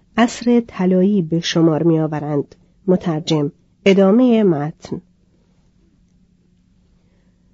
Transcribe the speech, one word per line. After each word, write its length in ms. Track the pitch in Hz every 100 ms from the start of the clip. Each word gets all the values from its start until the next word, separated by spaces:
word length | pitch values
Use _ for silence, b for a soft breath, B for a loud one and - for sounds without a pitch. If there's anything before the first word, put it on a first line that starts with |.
| _ -
عصر 460 | 240 - 240 240 233
طلایی 560 | - 185 185 190 208
به 180 | 160 165
شمار 420 | - 175 165 151
می‌آورند. 720 | 165 160 156 151 143 147 - - _ _ -
مترجم. 680 | 185 180 156 165 156 143 - _ _ 196
ادامهٔ 560 | 190 190 226 254 226
متن. 580 | 202 147 147 - - 175 _ _ _ _ _ _ _ _ _ _ _ _ _ _ _ _ _ _ _ _ _ _ _ _ _